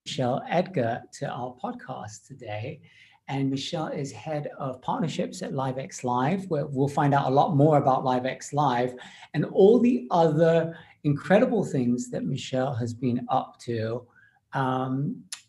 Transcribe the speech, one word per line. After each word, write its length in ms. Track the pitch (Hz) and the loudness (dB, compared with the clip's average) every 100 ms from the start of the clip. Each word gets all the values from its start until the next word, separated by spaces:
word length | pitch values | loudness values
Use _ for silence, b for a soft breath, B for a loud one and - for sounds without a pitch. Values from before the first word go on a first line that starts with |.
| - | -12
Michelle 380 | - 123 156 - | -4 -2 -2 -2
Edgar 540 | 180 185 143 117 127 - | -2 -2 -2 -2 -4 -10
to 140 | - 139 | -10 -10
our 280 | - 123 - | -8 -10 -10
podcast 640 | 226 247 - 127 117 - | -10 -10 -12 -12 -12 -16
today. 560 | _ 120 110 107 127 - b b b b - | _ -18 -10 -8 -10 -12 b b b b -8
And 240 | 139 135 | -4 -2
Michelle 380 | 135 - 165 160 | -2 -4 -6 -6
is 240 | 208 139 | -6 -8
head 360 | - 160 151 147 - | -10 -8 -6 -8 -8
of 200 | 139 - | -10 -8
partnerships 600 | - - 170 - 247 - | -6 -2 -2 -2 -6 -6
at 80 | 185 | -8
LiveX 540 | 139 135 131 135 - | -4 -4 -6 -10 -8
Live, 420 | 123 123 135 196 190 | -2 0 0 -2 -2
where 200 | 151 143 | -4 -2
we'll 200 | 131 143 | 0 0
find 260 | 160 143 | 2 4
out 140 | 139 139 | 4 4
a 80 | |
lot 220 | 135 143 139 | 4 4 6
more 220 | 151 143 | 6 6
about 260 | 131 135 | 4 2
LiveX 480 | 135 127 127 - - | 2 0 -2 -6 -6
Live 420 | 143 143 120 127 - B B B | 0 0 2 -2 -4 B B B
and 100 | 143 | -4
all 360 | 190 - 196 240 | 0 8 8 8
the 260 | 240 254 - | 6 2 0
other 640 | 180 165 147 165 165 165 B B B | 4 4 6 4 4 2 B B B
incredible 600 | 147 147 - 202 254 226 | 0 0 4 4 4 2
things 460 | - 143 120 123 - | 0 0 0 0 -2
that 140 | 151 | -6
Michelle 480 | 165 143 - 127 131 | -4 -6 -4 -2 -2
has 200 | 120 120 | -2 -4
been 320 | 110 131 117 - | -2 -2 -2 0
up 300 | 131 - - | -2 -2 -12
to, 440 | - 117 110 120 117 b b b _ | -6 -4 -4 -6 -10 b b b _
um, 680 | 139 131 131 131 135 156 - - - | -4 -2 -2 -2 -2 -4 -6 -12 -18